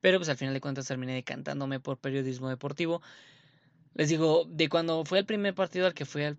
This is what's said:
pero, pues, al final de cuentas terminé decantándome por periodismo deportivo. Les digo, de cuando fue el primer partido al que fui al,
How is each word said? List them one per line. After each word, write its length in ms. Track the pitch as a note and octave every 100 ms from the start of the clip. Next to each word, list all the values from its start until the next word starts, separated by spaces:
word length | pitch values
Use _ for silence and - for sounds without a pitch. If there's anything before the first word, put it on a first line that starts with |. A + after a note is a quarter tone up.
pero, 180 | F#3 F#3
pues, 100 | E3
al 80 | C3+
final 160 | C3+
de 80 | C3+
cuentas 260 | C#3+ C#3 C3
terminé 260 | C3 B2+
decantándome 680 | B2+ B2+ - C#3 C#3+ C3+ C3+
por 180 | C3+ C3+
periodismo 500 | C#3 C3+ C3 B2+ C3
deportivo. 520 | B2+ C#3+ D3 E3+ E3+ - - - - _ _ _ _ _
Les 160 | - D#3
digo, 360 | D#3+ D#3+ D#3+
de 240 | E3 D#3+ D#3+
cuando 340 | E3+ E3 D#3+
fue 140 | D#3 F#3
el 60 |
primer 280 | G3+ G#3+ G3+
partido 300 | F#3 F#3 F3+ F#3
al 60 |
que 120 | F3
fui 180 | C#3 D3
al, 140 | D3